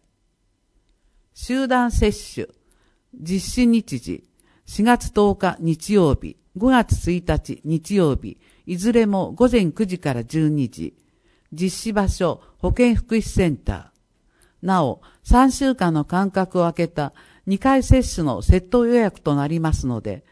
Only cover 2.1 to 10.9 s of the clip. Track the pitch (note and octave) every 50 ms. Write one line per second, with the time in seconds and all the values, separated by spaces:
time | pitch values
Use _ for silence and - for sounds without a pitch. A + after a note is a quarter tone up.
2.1 | G#3 G#3 - - - - - - - _ _ _ _ _ _ _ _ _ _ _
3.1 | - - D3+ D#3+ F#3 G3 - - - - B3 A#3 A#3 A#3 G3+ - C#3 A#2+ - -
4.1 | F2 - - _ _ _ _ _ _ _ _ - - - G#3 A#3+ B3 A#3+ - -
5.1 | - G#3+ G#3 G3+ G3 G3 - F3+ - - E3 E3 D#3+ D#3 - - G#3 G3+ F3 D3
6.1 | C3 - - D#2+ - _ _ _ _ F3+ G#3+ C4 C4 B3 A3 - - - - E3
7.1 | F3+ F3 E3+ - D#3 D3+ - - - - _ D3 E3 D#3 D#3+ - G3+ G3+ F3 D3+
8.1 | B2+ A#2 - G2+ E2+ - _ _ _ _ _ - F3+ F3 F#3 A#3 A3+ A#3 A3+ G#3
9.1 | G3+ G3 F3 F#2 A2 - A#3+ B3+ B3 A#3+ F#3+ D#3+ C#3+ - A3 F#3 F3+ F3 - D3
10.1 | C3 A#2+ A2+ A#2+ C#3+ D#3+ D#3+ D3+ D3+ D3 C3+ A2 - - D#2+ D2